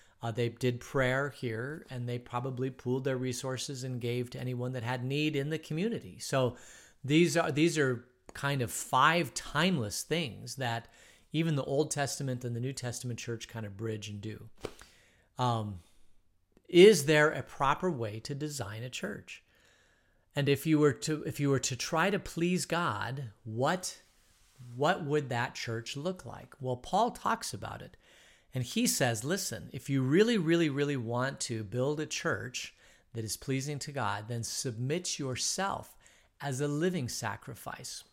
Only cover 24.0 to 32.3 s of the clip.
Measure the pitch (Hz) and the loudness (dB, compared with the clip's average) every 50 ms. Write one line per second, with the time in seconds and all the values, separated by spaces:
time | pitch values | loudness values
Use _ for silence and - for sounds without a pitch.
24 | - _ _ _ _ _ _ _ _ _ _ - 127 123 120 123 139 156 180 - | -18 _ _ _ _ _ _ _ _ _ _ -20 -18 -12 -4 0 2 2 2 2
25 | 170 139 143 151 143 123 123 117 120 131 - - - - 113 117 117 - - 139 | 0 0 0 0 0 0 0 0 -2 -2 -4 -6 -6 -4 -4 -4 -6 -6 -8 -6
26 | 143 180 190 185 - - 98 98 - - - - 131 127 123 123 - - - 190 | -4 -6 -6 -6 -8 -14 -14 -14 -16 -16 -14 -8 -4 -4 -4 -4 -4 0 2 2
27 | 226 240 - - - 208 226 220 - - - - - - 107 - - - - - | 2 2 0 -2 -2 -2 -2 -2 -4 -6 -8 -8 -8 -8 -10 -10 -14 -16 -20 -20
28 | _ _ - - - - - _ _ _ - 131 120 - - 226 247 - - - | _ _ -20 -20 -20 -20 -20 _ _ _ -6 -6 -4 -2 0 2 2 2 4 4
29 | 139 123 117 104 107 139 180 196 - - - 92 - - - 135 - - 139 135 | 2 2 2 0 -2 -2 -2 -2 -4 -6 -8 -8 -10 -10 -12 -10 -4 0 0 2
30 | 131 127 143 180 214 233 240 214 160 156 165 170 170 151 135 143 143 143 143 135 | 4 6 6 6 6 6 4 2 4 4 4 4 4 4 2 0 0 0 0 -2
31 | 113 110 117 123 127 139 139 131 - - 120 110 110 95 101 123 127 139 151 147 | -2 -2 -2 -2 -2 -2 -4 -4 -6 -4 -4 -6 -6 -4 -2 -2 0 0 0 -2
32 | 156 151 - - - 165 | -4 -6 -6 -4 -2 -2